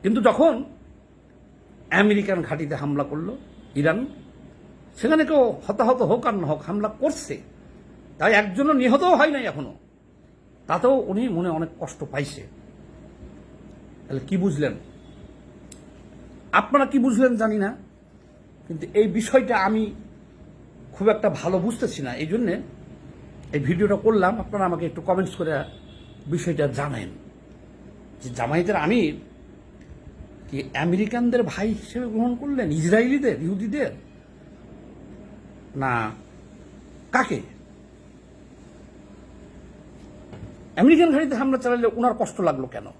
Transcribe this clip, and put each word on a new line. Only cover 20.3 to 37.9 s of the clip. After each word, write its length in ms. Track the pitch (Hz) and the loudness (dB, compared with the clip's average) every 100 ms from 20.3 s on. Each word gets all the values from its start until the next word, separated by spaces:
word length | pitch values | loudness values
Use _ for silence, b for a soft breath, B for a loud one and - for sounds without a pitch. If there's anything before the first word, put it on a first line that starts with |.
| - - - - - - - | -20 -20 -20 -20 -20 -20 0
খুব 100 | 202 214 | 2 2
একটা 120 | 208 143 | 0 -2
ভালো 180 | 165 190 196 | -2 0 0
বুঝতেছি 340 | 226 - - 131 | -2 -4 -4 -8
না। 40 | 123 | -6
এই 40 | 156 | -4
জন্যে 200 | 214 220 208 - - - - - - - - - 147 | -2 -2 -2 -8 -18 -20 -20 -20 -20 -20 -20 -6 -4
এই 60 | 127 | -2
ভিডিওটা 300 | 170 202 202 220 | 0 2 2 2
করলাম, 280 | 220 180 220 | 4 2 0
আপনারা 200 | - 208 190 | -6 -2 -2
আমাকে 160 | 160 165 | -2 -4
একটু 120 | 170 156 | -6 -2
কমেন্টস 260 | 180 185 - | 0 -2 -4
করে 120 | 160 143 - - - - - - 147 | -4 -4 -6 -14 -20 -20 -20 -18 -6
বিষয়টা 320 | 156 175 156 143 123 | -4 -2 -2 -2 -2
জানান 320 | 143 120 92 - - - - - - - - - - - | -4 -6 -10 -14 -20 -20 -20 -20 -20 -20 -20 -20 -20 -18
যে 60 | 127 117 | -12 -6
জামায়াতের 400 | 117 160 180 190 151 | 0 0 2 0 2
আমির 300 | 240 156 - - - - - - - - - - - - - - | 2 0 -4 -16 -20 -20 -20 -20 -20 -20 -20 -20 -20 -20 -20 -12
কি 100 | 135 - 131 | -10 -6 -2
আমেরিকানদের 580 | 165 185 214 240 240 247 196 | 0 0 0 0 2 2 0
ভাই 180 | 185 214 214 | -2 -4 -4
হিসেবে 240 | - - 247 | -6 -8 -4
গ্রহণ 200 | 220 240 240 | 0 0 -2
করলেন, 260 | 285 269 180 156 | -4 -2 0 0
ইসরায়েলিদের, 580 | 160 214 240 277 269 139 160 | 4 4 4 2 0 0 -4
ইহুদিদের, 460 | 196 214 294 254 - - - - - - - - - - - - - - - - - - 139 | -4 -4 -2 -4 -6 -20 -20 -20 -20 -20 -20 -20 -20 -20 -20 -20 -20 -20 -20 -20 -20 -14 -4
না 120 | 135 117 110 107 - - - - - - - - - 247 | -2 0 -2 -8 -20 -20 -20 -20 -20 -20 -20 -20 -4 -2
কাকে? 240 | - 127 - - - - - | -2 -4 -8 -20 -20 -20 -20